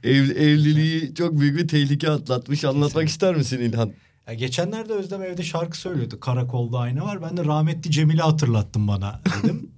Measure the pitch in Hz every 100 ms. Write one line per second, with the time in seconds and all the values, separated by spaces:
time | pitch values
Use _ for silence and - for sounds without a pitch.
0 | 113 139 139 - 151 151 147 151 160 160
1 | 147 160 170 151 143 147 165 151 143 147
2 | 160 151 - 127 127 143 143 139 147 160
3 | 160 156 190 165 123 127 120 113 110 -
4 | _ _ - 113 127 127 180 220 220 208
5 | 190 196 185 175 160 170 170 - 180 160
6 | 117 113 - 123 123 123 120 123 120 127
7 | 196 202 165 175 151 151 156 - - 147
8 | 156 156 165 156 131 110 101 107 104 101
9 | 98 - - 180 220 156 -